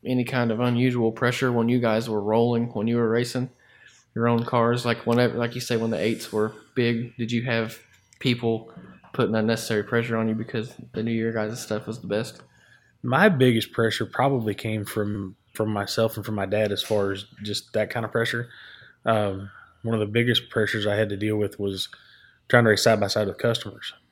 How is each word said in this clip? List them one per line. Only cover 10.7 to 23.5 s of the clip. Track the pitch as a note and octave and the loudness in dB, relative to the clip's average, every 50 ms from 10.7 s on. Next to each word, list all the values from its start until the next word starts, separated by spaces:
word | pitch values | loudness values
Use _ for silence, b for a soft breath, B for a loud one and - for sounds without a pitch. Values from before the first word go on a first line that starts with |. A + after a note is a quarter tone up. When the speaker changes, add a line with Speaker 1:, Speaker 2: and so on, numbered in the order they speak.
| - - A#2+ A#2+ - | -12 -18 -20 -10 -8
Speaker 1:
they | A2+ | -6
knew | A2 A#2 | -4 -2
your | A#2 A2+ A2+ A2+ | -2 -2 -2 -2
guys' | A2+ A2+ G#2+ G#2+ A2+ A#2 | -2 -2 -4 -4 -6 -10
stuff | - - G#2+ G#2+ G#2+ | -8 -6 -6 -6 -6
was | - A2+ - | -8 -12 -10
the | - | -6
best? | F#2+ G2+ G#2 A#2 A#2+ - - - b b b b b b b b b b b | -4 -4 -4 -4 -6 -10 -18 -20 b b b b b b b b b b b
Speaker 2:
My | - B2 B2 D3 F#3+ A3 | -4 0 2 4 6 6
biggest | F#3 C3 C3 B2+ A#2 A2 G#2 - | 6 6 6 6 6 4 0 -2
pressure | - - A#2 A2+ G#2+ - A2+ | -2 0 0 0 0 -2 -6
probably | - - - B2+ C#3 C#3 B2+ A2 G#2+ G2 | -4 0 0 2 2 2 0 0 -2 -4
came | - - A2+ A2 G#2+ G#2 | -4 -4 -4 -4 -4 -4
from, | - - A2 G#2 G#2 G#2 G2+ G2 F#2 G2 _ _ _ | -4 -4 -4 -2 -2 -4 -6 -6 -8 -10 _ _ _
from | _ - A2 G#2+ | _ -4 -2 0
myself | G#2+ G#2 G2+ - - - A2+ A2 - | 0 -2 -2 -4 0 0 0 0 0
and | A2+ G2 | -4 -6
from | - G#2+ | -4 -4
my | G#2 G2 | -4 -2
dad | F#2+ G2+ G#2+ G#2+ G#2 | 0 0 0 2 0
as | G2+ F#2+ | 0 -4
far | - - A2 G#2 G2+ G2 | -2 0 0 0 2 0
as | G2 F#2+ G#2 - - - | -2 -4 -8 -16 -18 -12
just | G#2 G#2 G2+ - - _ - | -10 -8 -8 -8 -8 _ -2
that | A2 - - | -2 -2 -2
kind | - A#2+ A2+ | -4 -6 -6
of | G#2+ | -2
pressure. | - A#2 A#2 A2+ - A#2+ A#2+ A#2+ B B B B B B B B B B _ | -2 0 0 0 -2 -4 -6 -8 B B B B B B B B B B _
Um, | A#2 A2+ G#2+ G#2 G2+ F#2+ G2 G2 G2 B B B B B _ | 0 2 2 2 0 -2 -6 -10 -12 B B B B B _
one | - A2+ A2+ | -6 -4 -2
of | A2 | -2
the | G#2+ | -2
biggest | G2+ G#2 A#2+ A#2 B2 A#2 - - - | 0 0 0 2 2 2 0 -2 -2
pressures | - A#2 G#2+ G2+ - A2 G#2 | -2 -2 0 0 -2 -2 -2
I | G#2 G2+ | 0 0
had | G#2 A2 G#2 | 0 0 -2
to | G#2 F#2+ | -2 -4
deal | G#2 G#2+ G#2+ | -2 -2 0
with | G#2 G#2 G2 - - | 0 -2 -2 -4 -6
was | G2+ G2 G2 F#2+ - - B B B B B B B B B B B _ | -6 -6 -4 -6 -8 -10 B B B B B B B B B B B _
trying | - B2 A#2 | 6 6 8
to | A2+ | 8
race | G#2+ G2 | 4 6
side | - A2+ A2 G#2 | 6 4 4 4
by | G#2 G2 | 2 0
side | - G#2+ G#2+ | 0 -2 -2
with | G2 F2 | -2 -4
customers. | - - A#2+ | -2 -2 -2